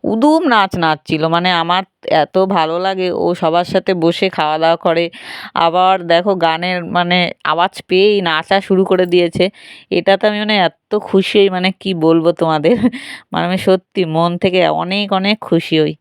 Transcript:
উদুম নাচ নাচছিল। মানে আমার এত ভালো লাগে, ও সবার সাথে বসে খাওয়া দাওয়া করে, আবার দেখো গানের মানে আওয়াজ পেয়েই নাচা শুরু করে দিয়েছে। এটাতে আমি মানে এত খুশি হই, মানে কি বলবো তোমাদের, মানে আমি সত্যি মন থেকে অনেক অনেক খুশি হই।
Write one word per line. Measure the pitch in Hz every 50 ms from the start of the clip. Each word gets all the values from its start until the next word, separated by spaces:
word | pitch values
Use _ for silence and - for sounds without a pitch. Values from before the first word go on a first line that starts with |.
| - -
উদুম | 202 226 247 302 311 330 359 285 240
নাচ | 208 196 185 - 180 165
নাচছিল। | 160 156 147 _ - 156 156 156 160 165
মানে | 170 175 185 180 170
আমার | 165 170 175 185 190 _ _ _ - - - 156 147
এত | - - 185 190 190 196
ভালো | 175 160 160 165 175 185
লাগে, | 190 190 190 185 180 - - 175
ও | 170 180 -
সবার | 180 160 160 170 180 - -
সাথে | 190 180 - 190 175 160
বসে | 170 175 - 202 190 -
খাওয়া | - 156 151 156 156 160
দাওয়া | 165 165 - -
করে, | 180 165 165 170 165 - - - - - - - - _ - 170
আবার | 170 165 180 185 185 190 190 175 170
দেখো | 170 170 180 208 190 185 170
গানের | 160 160 160 175 185 185 180 170 175 175
মানে | 175 175 175 175 180 175 - - _ _ -
আওয়াজ | 156 165 175 196 _ - - _
পেয়েই | 180 185 196 214 208 202 185
নাচা | 165 160 156 165 - 196 196 190
শুরু | - 196 185 190 -
করে | 185 185 185 180 175
দিয়েছে। | 180 175 170 - - 180 196 _ - - - - - - _ -
এটাতে | 175 175 190 196 196 - 214
আমি | 208 208 214
মানে | 208 214 202 180
এত | 165 _ _ _ _ - 208 - -
খুশি | - 190 190 - - 208
হই, | 196 196 185
মানে | 180 180 190 190 _
কি | - 190 185 165 156
বলবো | 165 165 165 160 170 165 -
তোমাদের, | 165 160 156 151 147 170 240 220 214 240 - 277 - - - - - _
মানে | - 165 165 175
আমি | 185 185 -
সত্যি | 202 190 180 _ _ _ 202 180 160 156
মন | 160 165 170 175 175 -
থেকে | 190 180 185 175 156 156 156
অনেক | 165 175 190 202 208 196 196 190
অনেক | 190 202 214 214 - -
খুশি | 180 170 - - 165 156
হই। | 156 151 156 _